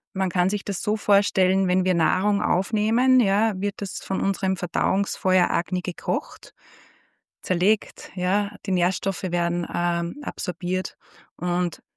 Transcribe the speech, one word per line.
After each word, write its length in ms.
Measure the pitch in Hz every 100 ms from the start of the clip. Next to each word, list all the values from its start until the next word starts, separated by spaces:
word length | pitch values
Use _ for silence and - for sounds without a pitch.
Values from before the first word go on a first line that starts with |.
| _
man 160 | 190 185
kann 200 | 180 180
sich 160 | 202 -
das 160 | 190
so 160 | - 214
vorstellen, 680 | - 202 208 - 185 190 190
wenn 180 | 185 180
wir 80 |
Nahrung 480 | 170 160 180 202 202
aufnehmen, 800 | - 160 190 214 214 226 262 254
ja, 340 | 202 202 226 185
wird 140 | 202 -
das 180 | 196 -
von 220 | - 185
unserem 360 | 196 190 185 190
Verdauungsfeuer 920 | 175 - 170 190 202 - 185 185 180
Agni 300 | 165 - 180
gekocht, 720 | 180 - - 233 - - - - - - - _ _ _ _ _
zerlegt, 680 | - 175 190 214 - - - 180
ja, 400 | 180 202 202 - -
die 60 |
Nährstoffe 520 | 185 175 - 202 190
werden, 440 | 180 170 170 175 170
ähm, 420 | 175 175 170 170 269
absorbiert 720 | - - - - 175 185 - - _ - - -
und 440 | 180 175 175 - _